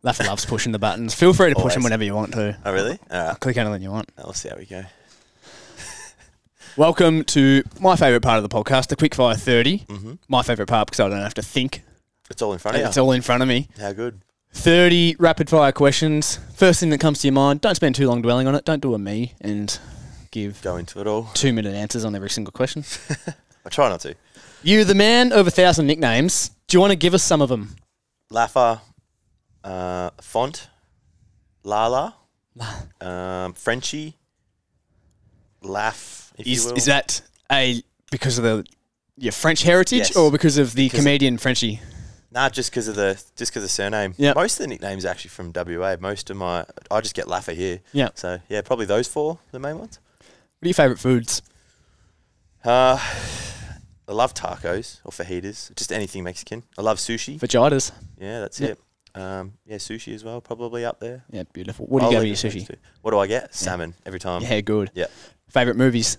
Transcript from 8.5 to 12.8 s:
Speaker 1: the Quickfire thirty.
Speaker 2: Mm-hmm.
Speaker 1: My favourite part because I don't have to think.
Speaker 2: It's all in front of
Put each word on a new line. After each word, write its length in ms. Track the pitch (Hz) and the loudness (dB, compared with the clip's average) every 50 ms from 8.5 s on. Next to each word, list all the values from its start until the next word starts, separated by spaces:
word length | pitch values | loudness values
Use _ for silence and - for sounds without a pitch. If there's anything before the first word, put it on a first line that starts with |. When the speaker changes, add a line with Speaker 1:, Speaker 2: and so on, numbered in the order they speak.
| - 113 107 - 135 131 131 - | -2 -2 0 2 0 0 0 0
Speaker 1:
the 80 | 151 | -2
Quickfire 420 | - 160 151 - - 127 120 113 104 | 0 0 0 2 2 2 2 2 0
thirty. 400 | - 131 123 117 117 135 185 202 - - | 0 2 2 4 4 2 0 -2 -6 -10
Speaker 2:
Mm-hmm. 260 | 104 101 98 110 135 - _ _ | -14 -14 -12 -14 -16 -18 _ _
Speaker 1:
My 140 | 135 123 123 | 0 0 2
favourite 240 | - 120 104 104 98 | 0 -2 -4 -2 0
part 200 | 120 113 107 - | 0 0 0 0
because 120 | - - | 0 0
I 100 | 110 98 | 0 0
don't 100 | 101 101 | 0 -4
have 120 | 101 101 - | -6 -6 -8
to 60 | - | -8
think. 420 | 104 - - 135 127 135 - - - _ _ _ _ _ _ _ _ _ | -10 -4 -4 -4 -4 -4 -6 -10 -18 _ _ _ _ _ _ _ _ _
Speaker 2:
It's 120 | - - | -8 -6
all 120 | 117 107 98 | -4 -4 -4
in 60 | 87 | -4
front 180 | - 104 117 | -6 -4 -2
of 60 | 139 | -2